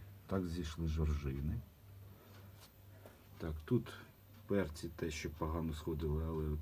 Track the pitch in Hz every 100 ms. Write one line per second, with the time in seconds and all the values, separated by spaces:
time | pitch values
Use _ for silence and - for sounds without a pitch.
0 | - - - 95 90 85 80 82 82 80
1 | 76 71 69 67 76 117 - - - -
2 | - - - - - - - - - -
3 | - - - - 80 78 - 123 65 -
4 | - - - - - 101 82 76 85 -
5 | 82 73 85 - 80 82 80 76 - 76
6 | 76 76 80 80 78 76